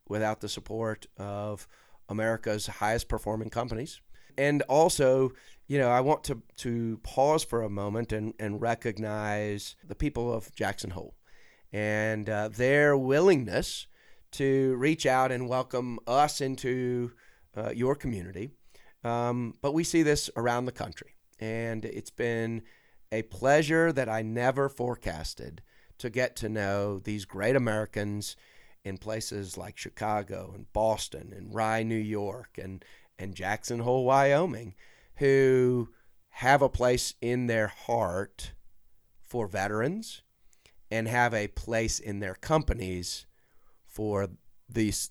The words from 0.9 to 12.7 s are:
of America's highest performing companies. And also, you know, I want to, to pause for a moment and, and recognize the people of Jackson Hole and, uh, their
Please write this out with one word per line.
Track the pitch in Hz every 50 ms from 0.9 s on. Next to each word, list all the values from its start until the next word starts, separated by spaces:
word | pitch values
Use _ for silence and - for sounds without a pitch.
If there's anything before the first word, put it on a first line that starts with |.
| 107 - - - _
of | - 95 101 101 101 104 107 104 95 - - - _ _ _ - - - -
America's | 98 110 110 113 113 110 - 113 107 107 104 110
highest | 104 - 107 107 113 120 - -
performing | 120 107 - 104 110 110 113 107
companies. | - 117 120 123 117 110 135 175 - - _ - - - - - - -
And | 139 143 147 143
also, | 135 - 131 151 160 175 - - 135 131 131 135 131 127 127 - - - - - -
you | - 139 143
know, | 131 120
I | 120 123
want | 131 143 151 - -
to, | - 135 117 - - _ -
to | - 123 117 117 117 113 110 -
pause | - - - 131 135 147 156 160
for | - - 123 117
a | 113 104
moment | 101 101 101 104 104 113 117 -
and, | 110 107 107 113 - -
and | 110 104 104 104
recognize | 117 117 117 113 - 120 104 101 110 107 107 107 107 104 104 104 104 107 101 101 - - - _
the | - - -
people | - 147 147 - 120 120 120
of | 113 113 110 - -
Jackson | - 107 98 101 - - 98
Hole | 90 92 - - - - _ _ - - - - _ _ - _
and, | - 104 107 107 107 107 107 110 110 107 104 107
uh, | 107 104 107 110
their | 104 107 123 131